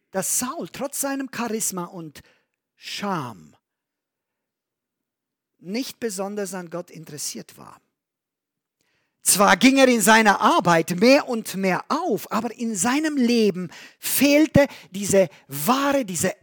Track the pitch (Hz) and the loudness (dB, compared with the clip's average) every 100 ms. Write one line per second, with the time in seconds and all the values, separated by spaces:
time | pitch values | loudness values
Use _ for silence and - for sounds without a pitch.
0 | _ 190 - - 254 320 185 - 277 - | _ -8 -4 -4 -6 -8 -12 -10 -10 -6
1 | 277 277 262 - 233 214 - 185 175 190 | -6 -6 -8 -8 -6 -4 -6 -8 -10 -12
2 | 160 - _ _ _ _ _ _ - - | -16 -18 _ _ _ _ _ _ -14 -8
3 | 208 175 123 95 76 _ _ _ _ _ | -6 -6 -6 -14 -20 _ _ _ _ _
4 | _ _ _ _ _ _ _ _ _ _ | _ _ _ _ _ _ _ _ _ _
5 | _ _ _ _ _ _ 165 220 269 - | _ _ _ _ _ _ -10 -8 -8 -8
6 | 233 190 196 208 190 185 175 170 175 160 | -8 -6 -8 -6 -8 -8 -10 -12 -12 -18
7 | 160 147 - 226 - - 131 - _ _ | -16 -12 -12 -12 -16 -20 -20 -20 _ _
8 | _ _ _ _ _ _ _ _ _ _ | _ _ _ _ _ _ _ _ _ _
9 | _ _ - 180 196 190 254 269 262 233 | _ _ -2 2 4 6 4 6 4 4
10 | 190 220 214 190 226 339 180 165 165 175 | 4 6 6 4 2 2 4 2 2 2
11 | 240 277 262 226 - 190 190 170 - 294 | 6 6 2 -6 -6 -4 -2 -2 -4 -4
12 | 349 196 - 220 226 - 226 202 226 277 | -2 -4 -2 -6 -6 -8 -6 -2 -2 0
13 | 311 285 233 240 214 180 175 - - _ | -2 0 2 2 2 0 -10 -14 -20 _
14 | - - 285 294 320 285 277 - - 196 | -6 0 4 4 4 4 2 -2 -14 -10
15 | 190 190 180 _ - 139 160 269 285 277 | 0 2 2 _ -14 -6 0 2 2 0
16 | 202 170 185 - | -2 -2 -4 -2